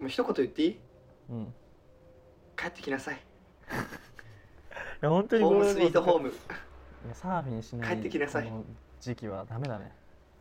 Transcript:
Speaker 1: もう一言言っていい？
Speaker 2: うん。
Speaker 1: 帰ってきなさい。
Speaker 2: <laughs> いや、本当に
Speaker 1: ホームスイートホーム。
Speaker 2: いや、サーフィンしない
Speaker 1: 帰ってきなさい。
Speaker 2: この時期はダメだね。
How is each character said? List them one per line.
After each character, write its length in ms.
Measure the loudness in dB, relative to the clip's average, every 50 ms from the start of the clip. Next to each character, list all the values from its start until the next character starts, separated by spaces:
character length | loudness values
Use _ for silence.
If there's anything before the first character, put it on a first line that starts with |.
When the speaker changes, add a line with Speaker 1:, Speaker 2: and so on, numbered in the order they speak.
Speaker 1:
も 60 | -8
う 20 | -4
一 160 | -2 0 0
言 100 | 0 2
言 120 | 2 2
っ 20 | 0
て 140 | 2 2 2
い 40 |
い？ 140 | 2 2 0 -8 -20 -20 -20 -20 -20 -20 -20 -14 -10
Speaker 2:
う 40 | -8
ん。 200 | -6 -6 -8 -10 -14 -20 -20 -20 -20 -20 -20 -20 -20 -20 -20 -20 -20 -20 -20 -20 -20 -20 -14 -10
Speaker 1:
帰 100 | -8 -6
っ 40 | -6
て 120 | -8 -8 -6
き 80 | -4
な 80 | -4 -4
さ 140 | -4 -6 -10
い。 40 |
Speaker 2:
<laughs> 0 |
い 20 | -10 -12 -18 -20 -20 -20 -20 -20 _ -14 -8 -6 -6 -6 -6 -10 -14 -18 -18 -20 -20 -20 -20 -20 -20 -20 -20 -20 -20 -20 -16 -14 -12 -10 -10 -8 -2 0
や、 80 | 2
本 180 | 4 4 4 4
当 80 | 4
に 80 | 6 6
Speaker 1:
ホ 80 | 8 8
ー 60 | 8
ム 60 | 6
ス 120 | 6 6 6
イ 60 | 4
ー 80 | 6 6
ト 100 | 6 6
ホ 140 | 6 6
ー 40 | 4
ム。 80 | 4 0
Speaker 2:
い 20 | -4 -8 -12 -12 -14 -14 -14 -16 -18 -20 -20 -20 -20 -14 -12 -12
や、 60 | -12
サ 140 | -8 -6 -2
ー 140 | -2 -2 -2
フ 80 | -2
ィ 80 | -4 -6
ン 40 | -6
し 140 | -8 -8
な 160 | -6 -4 -2 -2
い 20 |
Speaker 1:
帰 60 | -2
っ 20 | -4
て 60 | -4
き 100 | -2 -2
な 100 | -2 0
さ 140 | -2 -4 -4
い。 20 |
Speaker 2:
こ 60 | -4
の 140 | -6 -8 -10 -12 -14 -18 -20 -20 -20 -12
時 160 | -8 -8 -8
期 140 | -6 -6 -8
は 160 | -6 -8 -8
ダ 140 | -8 -6 -6
メ 100 | -6 -6
だ 100 | -6 -8
ね。 160 | -10 -12 -16 -20 -20 -20 -20 -20 -20 _ -20 -20